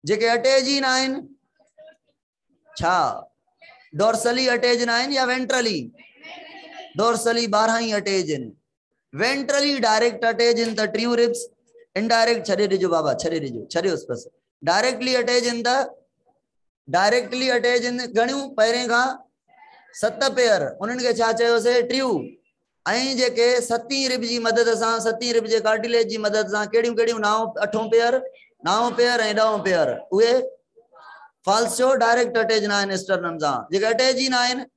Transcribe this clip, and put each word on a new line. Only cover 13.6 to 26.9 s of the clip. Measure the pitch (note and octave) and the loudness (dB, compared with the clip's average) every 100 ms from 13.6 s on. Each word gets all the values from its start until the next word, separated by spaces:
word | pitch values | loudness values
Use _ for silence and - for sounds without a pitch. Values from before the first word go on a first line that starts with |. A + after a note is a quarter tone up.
| - | -6
छॾियोसि | - F#3+ D3 - | -2 -2 -4 -6
बसि। | A#2 - _ _ _ | -10 -10 _ _ _
डायरेक्टली | D3 F#3 B3 A3+ B3+ | 0 0 0 -2 -2
अटैच | B3+ A#3+ B3 A#3+ | 0 2 0 0
आहिनि | A#3 | -2
त, | A#3 C4 C4 - _ _ _ _ _ _ _ _ - | 0 0 -2 -10 _ _ _ _ _ _ _ _ -4
डायरेक्टली | E3+ G#3 B3 G#3 B3+ C4 | 2 2 2 -2 -4 0
अटैच | A#3+ A#3+ A#3+ | 0 2 0
आहिनि | A#3+ B3 A#3+ | 0 -4 -2
घणियूं? | G#3+ B3 C#4 C4+ C#4 | 0 0 -2 -6 0
पहिरें | A3 A#3+ A#3+ | 2 2 0
खां | A#3 B3+ - - _ _ _ - - _ | 0 0 -4 -16 _ _ _ -20 -20 _
सत | - A3 G#3+ C4+ A#3 | -4 -4 0 -2 2
पेयर, | A#3+ F#3+ C3+ - | 2 2 0 -6
उन्हनि | G#3 B3 | -6 -2
खे | B3 | -2
छा | A3+ A3+ | 2 0
चयोसीं? | A3+ A#3 A#3 A3+ B3 A#3+ | 2 2 2 2 2 0
ट्रू। | C4 C4 E3+ - - _ _ _ _ E3 | -2 0 -2 -6 -16 _ _ _ _ -4
ऐं | A3+ C4 B3+ | -2 -2 0
जेके | B3 A#3 A#3+ B3 | 0 2 2 2
सतीं | A#3+ A#3 A#3 C4+ C4 | 0 -4 -2 -4 -2
रिब | B3+ | -2
जी | A#3 A#3+ | -2 -2
मदद | A3+ A3+ A#3 | 0 2 2
सां, | A3 A3+ A3+ | 2 0 0
सतीं | A3+ A3+ A#3+ | -2 -2 0
रिब | A#3 A3 | 0 2
जे | A3+ | 0
कार्टिलेज | G#3+ A3 A#3 A#3 A3+ | 2 0 0 0 0
जी | A3 | -2
मदद | G#3+ G#3+ G#3 | 0 0 0
सां | G#3 G#3 | -2 0
कहिड़ियूं | A3+ A#3+ | 0 2